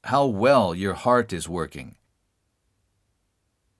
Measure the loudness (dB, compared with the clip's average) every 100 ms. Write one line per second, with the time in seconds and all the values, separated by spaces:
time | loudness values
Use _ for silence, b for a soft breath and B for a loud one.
0 | -4 0 0 0 4 4 4 0 -4 -2
1 | 2 2 0 -6 -8 -8 -8 -10 -18 -20
2 | _ _ _ _ _ _ _ _ _ _
3 | _ _ _ _ _ _ _